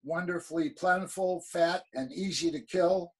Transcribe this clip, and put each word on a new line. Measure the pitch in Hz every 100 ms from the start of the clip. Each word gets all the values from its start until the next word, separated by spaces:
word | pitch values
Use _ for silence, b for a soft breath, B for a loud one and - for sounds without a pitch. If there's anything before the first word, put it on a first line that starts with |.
| 135
wonderfully | 165 175 175 - 165 151
plentiful, | - 185 185 190 - 185 180
fat, | - 175 170 185 -
and | 131 127
easy | 143 196 160 165
to | 147
kill | - 185 175 190 170 _